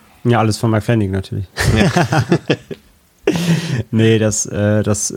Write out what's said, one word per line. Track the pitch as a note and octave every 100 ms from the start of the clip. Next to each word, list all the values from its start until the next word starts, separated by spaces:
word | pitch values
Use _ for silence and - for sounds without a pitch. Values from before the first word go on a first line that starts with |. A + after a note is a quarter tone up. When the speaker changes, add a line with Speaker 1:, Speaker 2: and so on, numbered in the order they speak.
| _ _
Speaker 1:
Ja, | B2 A#2
alles | A2 G#2+
von | A#2
Mike | A2
Flanagan | - A2+ G2
natürlich. | F#2+ - G2+ F#2 - - A2
Speaker 2:
Ja. | C#3+ E3+ C#3+ D#3 - E3+ -
Speaker 1:
<laughs> | D3 - - _ _ _ _ - F3 E3+ E3 D3+ B2+ -
Nee, | A2 A2+ A2+
das, | G#2+ G#2 -
äh, | - G#2 G#2+
das | G#2 G2+ -